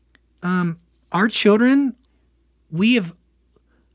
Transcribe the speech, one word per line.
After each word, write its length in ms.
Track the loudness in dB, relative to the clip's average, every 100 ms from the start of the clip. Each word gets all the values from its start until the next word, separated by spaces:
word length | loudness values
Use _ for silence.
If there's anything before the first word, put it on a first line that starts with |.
| _ _ _ _
um, 360 | -6 -4 -4 -8 _ _ _
our 160 | -4 -2
children, 640 | 0 2 4 2 2 0 -6 _ _ _ _ _ _ _
we 240 | -2 0
have 200 | 0 -2 -10 _ _ _ _ _ _ _